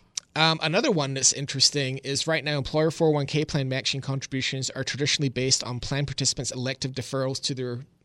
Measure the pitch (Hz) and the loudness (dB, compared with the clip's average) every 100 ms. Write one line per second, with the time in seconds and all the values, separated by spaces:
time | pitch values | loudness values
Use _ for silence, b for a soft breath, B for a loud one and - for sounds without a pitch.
0 | _ - - 151 160 160 156 180 294 175 | _ -12 -6 0 2 2 2 2 4 2
1 | 139 135 131 - 139 139 - 147 135 131 | 0 2 2 2 -2 2 4 4 0 -2
2 | 135 139 - 160 139 147 135 156 160 - | -4 -2 0 0 0 -2 0 2 2 4
3 | 165 147 143 147 156 147 131 131 - 139 | 4 4 2 0 0 0 0 -2 -2 -2
4 | 131 135 - 135 - 135 127 - 131 123 | -2 -4 -4 -4 -2 -2 -4 -4 -4 -2
5 | 147 - 143 123 131 - - 123 - 139 | 0 2 0 0 2 2 0 -6 -4 -2
6 | 143 - 135 - 127 127 127 135 131 127 | -2 -2 -2 -2 -4 -4 -4 -4 -6 -6
7 | 120 135 131 131 - 131 123 120 139 _ | -4 -2 -2 -2 -4 -4 -4 -6 -10 _